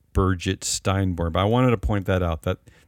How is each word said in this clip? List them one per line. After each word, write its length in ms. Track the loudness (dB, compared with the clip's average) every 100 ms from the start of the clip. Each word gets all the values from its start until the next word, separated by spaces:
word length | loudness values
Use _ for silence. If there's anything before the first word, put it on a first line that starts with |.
| _
Birgit 500 | 0 2 2 -2 -4
Steinborn. 720 | -4 -4 0 0 0 -2 -2
But 60 | 0
I 60 | 2
wanted 260 | 2 2
to 60 | 2
point 280 | 0 -2 0
that 180 | 0
out, 200 | 0 -4
that 160 | -4 -6 -10 _